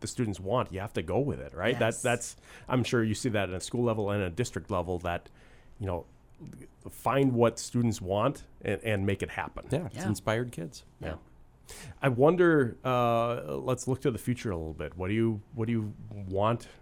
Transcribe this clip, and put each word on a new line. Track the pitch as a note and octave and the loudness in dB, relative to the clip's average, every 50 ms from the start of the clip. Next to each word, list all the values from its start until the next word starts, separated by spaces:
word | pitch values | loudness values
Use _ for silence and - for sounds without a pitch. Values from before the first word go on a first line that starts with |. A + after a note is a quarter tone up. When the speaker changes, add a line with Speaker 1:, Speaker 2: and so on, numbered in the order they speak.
Speaker 1:
the | - | -10
students | A2 - - B2+ G#2+ F#2+ - | -8 -4 -2 -2 -2 -2 -4
want, | F#2 F#2 A2 B2+ G#2+ - E2+ | -4 0 0 0 0 -2 -4
you | F#2 | -8
have | G2 G#2+ - | -8 -4 -4
to | A2+ F2 | -4 -2
go | - F2+ A2 | 0 0 0
with | C#3+ C#3+ F#2 B1+ | 2 0 -2 -4
it, | C2 - - | -8 -10 -8
right? | - F2+ A2+ B2+ A#2+ | -2 0 0 2 2
Speaker 2:
Yes. | A#2 A2+ B2 - - | 2 0 0 0 0
Speaker 1:
That, | A#2+ | 0
that's, | A#2+ A#2+ - - - - - - - - - - | 0 0 -2 -8 -12 -16 -20 -20 -20 -20 -6 -2
I'm | C3+ B2+ A2+ | 0 0 2
sure | - - A#2+ A2+ | 2 2 2 2
you | A2 G#2 | 2 0
see | - - C3 | 0 0 0
that | G#2 G#2 G2 F2+ | 0 0 0 0
at | F#2 | -2
a | F#2 | -6
school | - - - A#2 A#2+ | -6 -4 -2 0 2
level | A#2 A2 A2 G#2 G2 | 2 2 2 0 0
and | G2+ G#2 G2 | 0 0 0
a | F2+ | -2
district | E2+ G2+ A#2+ - - G2 F2 - | 0 -2 -4 -2 -4 -8 -6 -2
level | G#2 F2+ F2 E2+ F2+ F2 | -2 -2 0 0 -2 -2
that, | D#2+ F2 E2+ F2 - - - - - - - - - - - - | -2 -2 -4 -4 -6 -12 -20 -20 -20 -20 -20 -20 -20 -20 -12 -8
you | G#2+ | -4
know, | F#2+ F2+ E2+ - - - - - - - - D#3+ - - B2 - - - - - - | -4 -4 -4 -6 -10 -18 -20 -20 -20 -20 -18 -18 -18 -16 -18 -18 -20 -20 -18 -18 -16
find | - - - B2 A#2+ C#3 C#3 C3+ B2 | -16 -2 0 2 4 4 4 4 6
what | A#2 A#2 A#2 A#2 - | 6 4 4 4 0
students | - - - B2 A#2 A#2 G#2+ - | -8 -2 0 2 2 2 2 0
want | F#2+ F2+ G2 G2+ A2+ C#3 D3+ - - - - - - | -2 -2 0 2 2 2 0 -2 -10 -16 -18 -6 -2
and, | - G2+ F#2+ - | -2 -2 0 0
and | A2+ G#2+ G2 F#2+ | 0 0 2 2
make | G2+ G2+ - F#2+ | 0 0 0 -2
it | E2 | -6
happen. | - - E2 D2 - - - - | -4 -6 -8 -6 -8 -10 -6 -2
Speaker 3:
Yeah, | - B2+ F3+ | -2 -2 -2
it's | A#2+ - | -4 -8
Speaker 2:
Yeah. | A2 F3+ A2 | -6 -2 -2
Speaker 3:
inspired | G#2 - - A2 A2 A2+ B2 A#2+ - | -2 -2 0 0 0 0 0 -4 -6
kids. | D#3 E3 D#3 - - - - - _ | -8 -10 -10 -12 -16 -20 -20 -18 _
Speaker 1:
Yeah. | - D#2+ | -8 -8
Speaker 2:
Yeah. | D#2+ D#2+ - - - - - - - - - - - - - C3+ - - - | -8 -8 -12 -18 -20 -20 -20 -20 -20 -20 -20 -20 -18 -16 -16 -16 -10 -2 0
Speaker 1:
I | C#3 | 0
wonder, | B2 A2+ C3+ D#3 F3+ F3 F3+ F3 D#3+ D3+ C3 A#2 - - - | 4 4 4 4 6 6 8 8 8 8 6 4 0 -4 -2
uh, | B2+ B2+ B2 A#2+ A#2 A#2 A#2 A#2 A#2+ A#2+ B2+ - D3+ C#3 | 2 4 4 4 4 4 4 2 2 0 -2 -4 -6 -6
let's | C#3 C3 B2 C3 A#2+ - | -4 0 -2 -2 0 0
look | B2+ B2+ - - | -2 -4 0 0
to | D3+ | 0
the | A#2+ G2+ | 0 0
future | - - B2 - - A2+ | -2 -2 -4 -2 -2 -4
a | F#2 | -2
little | E2+ D#2+ D#2+ D#2 | -2 -4 -6 -6
bit. | D#2 D#2+ D2+ D2+ | -6 -8 -8 -6
What | F2 F#2 F#2 | -4 -2 0
do | G#2 | 2
you, | A2 A2+ A2+ A2 G2+ - - - | 2 2 2 2 -2 -6 -10 -6
what | A#2 A2 | -4 -2
do | A2+ A#2+ | 0 0
you | A2+ G#2+ G#2 - - - G#2+ A2 G2+ G2+ F#2 | 0 -2 -4 -6 -10 -12 -12 -10 -10 -8 -2
want | F#2+ F#2+ G2+ A2 A#2+ A#2 - - - - | 0 2 4 4 2 0 -4 -10 -18 -20